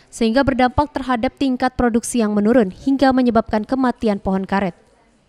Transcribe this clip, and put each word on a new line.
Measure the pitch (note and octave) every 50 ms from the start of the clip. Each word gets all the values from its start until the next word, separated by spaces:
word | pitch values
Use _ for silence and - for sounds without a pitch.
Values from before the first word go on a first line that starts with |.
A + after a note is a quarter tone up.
| _ _
sehingga | - - A#3 A3 A3 C4+ C#4
berdampak | C4 C4 A#3 B3+ B3 B3+ - D4 C#4+
terhadap | - C#4 B3+ B3+ B3+ A3+ A#3 C4 -
tingkat | - C#4+ C4+ B3+ B3 B3+ C4 -
produksi | - A#3+ A#3+ G#3+ A#3 - - - A#3+ A3
yang | G#3 G#3
menurun | G#3 G3+ G#3+ B3+ C4 G#3+ F#3+ -
hingga | - - C#4 C#4 C4 C#4 C4 B3+
menyebabkan | C4 B3+ A#3+ G#3+ A#3 A3 - - G#3+ G#3
kematian | - - C4 C4 C4 C4 - B3 G#3+ G3+ G3
pohon | - G3 F#3+ F#3+ F#3+
karet. | - G3 G3 G3+ F3+ - _ _ _ _ _ _ _ _ _ _